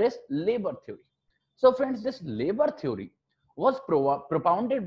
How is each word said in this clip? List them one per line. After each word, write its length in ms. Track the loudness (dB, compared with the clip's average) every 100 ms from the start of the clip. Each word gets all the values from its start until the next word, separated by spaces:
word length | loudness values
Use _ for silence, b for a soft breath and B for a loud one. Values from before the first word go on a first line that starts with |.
| 2
is 80 | -2 -6
labor 440 | -2 0 0 -2 -8
theory. 220 | -12 -16 _ _ _ _ _ _
So 160 | 4
friends, 300 | 4 0 -2
this 180 | -6 -8
labor 440 | -6 -4 -2 0 0 -2
theory 300 | -4 -4 -8 _ _ _ _ -2
was 240 | 0 0 0
pro-, 320 | 2 2 0 -2
propounded 540 | 0 2 2 0 -2